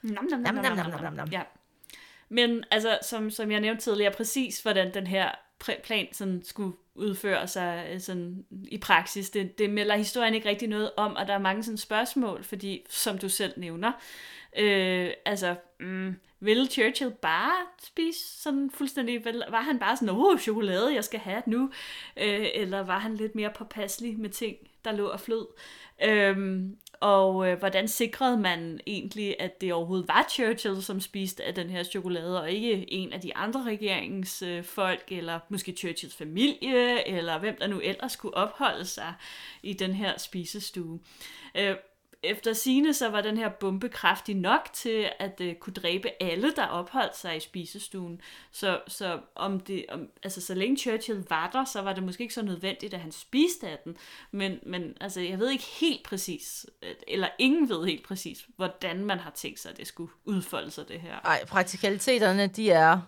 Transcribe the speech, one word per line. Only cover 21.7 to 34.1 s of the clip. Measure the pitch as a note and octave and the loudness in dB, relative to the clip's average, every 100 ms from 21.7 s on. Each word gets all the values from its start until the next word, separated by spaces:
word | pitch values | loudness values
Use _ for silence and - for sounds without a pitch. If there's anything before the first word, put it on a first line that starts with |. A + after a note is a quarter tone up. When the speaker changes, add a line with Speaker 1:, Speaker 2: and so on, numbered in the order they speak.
| - - - - - | -2 -14 -14 -14 -2
Speaker 1:
Øh, | G#3 G#3 G#3+ | 0 2 0
eller | - G3 G3 | 0 0 -2
var | F#3+ F#3 | 0 0
han | A3 A3 | 0 -2
lidt | A3 G#3+ | -4 -2
mere | G#3+ G#3 | -4 -4
påpasselig | A3+ - G3+ - A#3+ A3 | -12 -6 -6 -4 -6 -4
med | G#3+ | -6
ting, | G3+ A3+ - - _ A3+ | -4 -6 -6 -18 _ -4
der | |
lå | G#3 G3+ | -2 0
og | F#3+ | -2
flød? | - A3+ A3 - - - - _ | -2 -2 -2 -12 -20 -20 -20 _
Øhm, | G#3+ G#3+ G3+ F#3+ G3 F#3+ F#3 G3+ - - | 4 8 6 4 2 0 -2 -8 -18 0
og, | G#3 G3 F#3+ F#3+ F#3 | 6 8 8 6 4
øh, | F3+ | 4
hvordan | F#3+ F#3+ G#3+ | 4 2 2
sikrede | - A#3 - C4 A#3+ | 2 0 2 4 4
man | F#3+ E3+ E3 D#3+ - | 4 2 -2 -8 -6
egentlig, | F3+ F#3+ G#3 G#3 - | -4 -4 -4 -4 -2
at | F#3 - | -4 -4
det | F#3 | -2
overhovedet | E3+ E3+ F#3 F3 | 0 0 -2 4
var | E3+ D4 | 4 6
Churchill, | - A#3 A3+ A3 G3 | 4 2 2 0 -2
som | F#3+ G3 | -2 -4
spiste | F#3+ G3+ F#3+ F#3+ | -4 -4 -4 -4
af | - F#3 | -6 -4
den | F3 | -4
her | F#3 | -4
chokolade, | F3 G3 F#3 F3 E3+ F3+ | -4 -4 -2 -2 0 -2
og | D#3 | 0
ikke | F#3+ A#3 G3+ F#3 | 0 2 0 0
en | F#3+ F#3 | -4 -4
af | F3+ | -6
de | F3+ - | -8 -4
andre | G3+ C4 | -4 -2
regeringsfolk, | B3 G#3+ G#3 F#3 F2+ | -2 -2 0 -2 -2